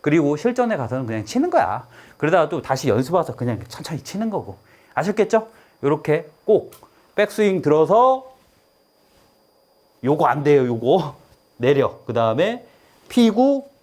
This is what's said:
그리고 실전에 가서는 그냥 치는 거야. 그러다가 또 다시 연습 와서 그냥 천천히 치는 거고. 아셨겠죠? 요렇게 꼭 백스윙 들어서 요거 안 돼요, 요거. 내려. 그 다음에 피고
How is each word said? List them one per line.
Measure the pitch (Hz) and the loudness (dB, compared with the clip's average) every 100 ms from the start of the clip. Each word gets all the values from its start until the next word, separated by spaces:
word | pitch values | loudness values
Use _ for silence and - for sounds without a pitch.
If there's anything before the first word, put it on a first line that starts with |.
그리고 | 156 156 143 147 | 2 2 2 0
실전에 | 240 247 240 196 | -2 -2 -2 -2
가서는 | 117 127 123 | -4 -6 -6
그냥 | 110 | -8
치는 | - 247 339 | -6 -2 0
거야. | 330 135 107 - - - _ | 0 0 -4 -10 -20 -20 _
그러다가 | 151 180 151 | 0 2 2
또 | 160 | -2
다시 | - 135 135 | -4 -4 0
연습 | 107 131 | 0 0
와서 | 175 160 120 | -2 -2 -6
그냥 | 123 107 120 | -6 -6 -10
천천히 | - 156 156 | -16 -10 -10
치는 | - 190 226 | -10 -8 -6
거고. | 196 107 92 _ _ _ | -6 -10 -16 _ _ _
아셨겠죠? | - 165 208 208 220 220 _ _ _ | -6 -4 0 0 0 -2 _ _ _
요렇게 | 139 151 156 156 - _ | -2 -2 -2 -4 -4 _
꼭 | - 214 - - - _ _ | 0 0 0 -20 -20 _ _
백스윙 | - 208 - 208 190 | -4 -4 0 0 2
들어서 | 143 151 156 208 254 262 262 - _ _ _ _ _ _ _ _ _ _ _ _ _ _ _ _ | 2 4 4 4 4 2 -4 -20 _ _ _ _ _ _ _ _ _ _ _ _ _ _ _ _
요거 | 123 147 147 | -4 0 0
안 | 131 | 0
돼요, | 143 143 127 | 2 4 2
요거. | 117 117 180 147 - _ _ _ _ | -2 0 0 0 -10 _ _ _ _
내려. | 123 139 120 - - | 0 2 0 -4 -6
그 | |
다음에 | 117 113 113 185 240 - _ _ _ _ | 0 0 0 -2 -4 -12 _ _ _ _
피고 | - 226 208 262 277 269 _ | 2 2 4 2 2 -4 _